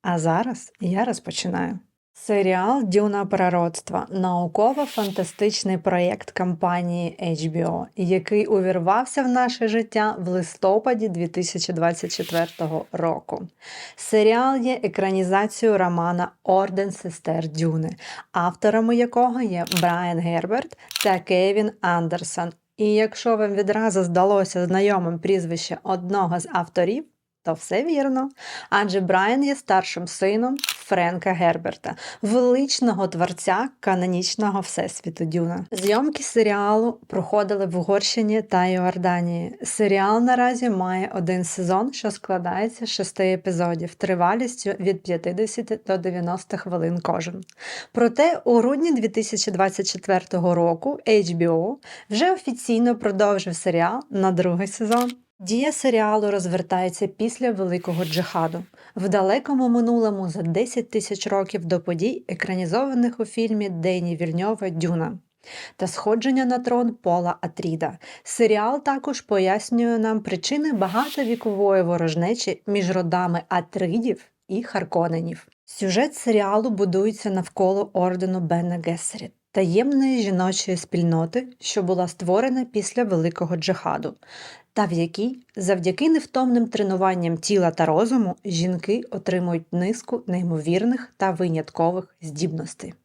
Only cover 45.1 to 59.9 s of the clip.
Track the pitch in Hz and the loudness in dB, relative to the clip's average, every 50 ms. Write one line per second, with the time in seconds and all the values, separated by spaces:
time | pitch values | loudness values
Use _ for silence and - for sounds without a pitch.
45.1 | 175 165 165 175 180 185 220 208 - 240 233 - 220 220 _ - 190 185 170 190 | -4 -2 -2 -4 -2 -2 -2 -2 -2 -8 -6 -6 -6 -6 _ -4 -2 -2 -2 -4
46.1 | 175 180 170 170 180 185 - _ 208 - - 185 175 170 165 165 175 175 - - | -4 -2 -4 -4 -4 -6 -6 _ -8 -8 -6 -4 -4 -2 -2 -2 -2 -2 -2 -2
47.1 | 170 175 165 175 175 190 185 - _ _ - - - - - _ - 240 240 233 | -2 -2 -4 -6 -10 -12 -16 -18 _ _ -14 -14 -12 -14 -14 _ 0 2 2 2
48.1 | 233 277 294 339 330 - - 240 240 233 220 247 285 277 320 339 294 240 214 214 | 4 4 4 4 2 0 2 4 6 6 6 4 2 2 2 2 2 2 2 0
49.1 | 202 220 214 - 220 202 - 220 190 175 190 190 190 - 190 - - 185 - - | 0 -2 -2 -2 -4 -2 -2 -2 2 2 2 2 2 -2 -4 -4 -6 -6 0 0
50.1 | 190 180 - - - 180 170 180 175 170 170 170 170 165 - 269 294 - - 226 | 0 0 0 -2 -2 2 2 2 4 4 4 2 2 0 -2 -6 -6 -2 0 4
51.1 | 220 208 196 170 175 165 170 170 165 165 170 208 277 269 - - - - - _ | 4 4 4 2 0 2 2 2 4 2 0 -2 -4 -8 -12 -20 -20 -20 -8 _
52.1 | 214 214 320 370 381 370 - 277 240 - - - 233 220 240 240 240 226 - 208 | 0 2 4 2 2 0 -2 -6 -6 -4 0 0 2 4 4 2 2 2 0 -2
53.1 | 196 190 214 208 202 190 190 185 170 - - 190 170 170 170 175 214 269 - _ | 2 4 4 4 4 2 0 -4 -6 -2 -2 0 2 4 2 2 0 -4 -8 _
54.1 | 208 196 190 190 185 170 180 180 175 175 202 202 - - 226 208 233 240 247 240 | -2 2 2 2 4 4 2 2 2 0 -2 -4 -4 -4 -2 0 2 2 0 -2
55.1 | 247 - _ _ _ _ 190 180 220 240 277 302 294 - - 269 233 220 214 214 | -4 -10 _ _ _ _ -6 -2 0 0 0 0 -2 0 0 2 4 4 4 4
56.1 | 214 214 208 208 202 196 180 180 175 180 175 - 185 180 185 180 180 - 208 190 | 2 2 2 2 0 0 0 0 -2 -2 0 0 0 0 0 -2 -2 -2 -4 -4
57.1 | - - 214 240 240 - 254 240 220 190 190 180 175 175 - 185 170 170 180 160 | -2 -2 -4 -4 -2 -2 -2 -2 0 0 -2 -2 -2 -2 -2 -2 -2 -2 -2 -2
58.1 | 156 170 175 - - 175 165 160 165 175 180 _ _ - - - _ 214 185 202 | -2 -2 -2 -2 0 0 0 0 -2 -6 -10 _ _ -20 -20 -12 _ -4 -2 0
59.1 | 196 202 190 190 214 277 285 - 285 254 254 247 233 240 233 233 | 2 2 4 2 2 0 0 0 0 2 2 4 4 2 4 2